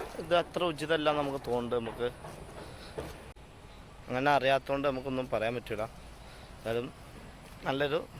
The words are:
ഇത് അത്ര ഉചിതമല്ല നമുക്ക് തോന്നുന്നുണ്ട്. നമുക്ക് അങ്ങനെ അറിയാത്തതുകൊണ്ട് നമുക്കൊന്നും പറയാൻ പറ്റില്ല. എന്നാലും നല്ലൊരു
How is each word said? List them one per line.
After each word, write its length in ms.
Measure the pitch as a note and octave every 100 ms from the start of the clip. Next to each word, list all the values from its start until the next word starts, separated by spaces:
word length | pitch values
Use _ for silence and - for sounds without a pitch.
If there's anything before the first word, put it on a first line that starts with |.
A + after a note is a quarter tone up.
| - -
ഇത് 100 | E3 F3
അത്ര 180 | E3 E3 F3
ഉചിതമല്ല 360 | C#3+ D3+ D#3+ D3+ D3
നമുക്ക് 200 | C#3+ C3+ B2
തോന്നുന്നുണ്ട്. 280 | A#2+ A#2+ A#2+
നമുക്ക് 280 | A2+ A2+ B2 - - - - - - - - - - - - - - - - - - - -
അങ്ങനെ 220 | B2+ C#3+ C#3
അറിയാത്തതുകൊണ്ട് 500 | C3 C3+ C3 C#3 C#3+
നമുക്കൊന്നും 360 | C3 C3+ C3 B2+
പറയാൻ 220 | A2+ A2+ B2
പറ്റില്ല. 280 | - G#2 A2 - - - - - - -
എന്നാലും 280 | A2 A#2 C3 - - - - - - - E3+
നല്ലൊരു 320 | C3+ C#3+ D#3 -